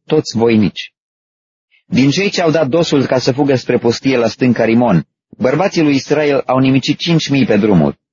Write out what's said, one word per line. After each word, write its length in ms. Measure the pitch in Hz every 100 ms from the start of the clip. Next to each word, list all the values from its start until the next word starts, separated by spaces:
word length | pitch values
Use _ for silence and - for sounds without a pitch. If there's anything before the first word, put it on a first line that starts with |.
| -
toți 320 | 156 - 110
voinici. 560 | 117 110 98 - - _ _ _ _ _ _ _ _ _ -
Din 240 | - 139
cei 200 | 139 202
ce 120 | -
au 100 | 170
dat 160 | 160 139
dosul 380 | 165 165 147 123
ca 120 | 131
să 140 | 139
fugă 240 | 127 139 131
spre 220 | - 123
pustie 400 | 117 113 135 127
la 100 | 113
stânca 360 | - 127 113
Rimon, 440 | 113 113 120 87 - _ _
bărbații 520 | - 127 147 196 175
lui 140 | 151 139
Israel 480 | - 151 147 139 -
au 120 | 131
nimicit 400 | 131 131 156 -
cinci 320 | 175 165 -
mii 160 | 139 117
pe 120 | 104
drumul. 420 | 110 90 71 - _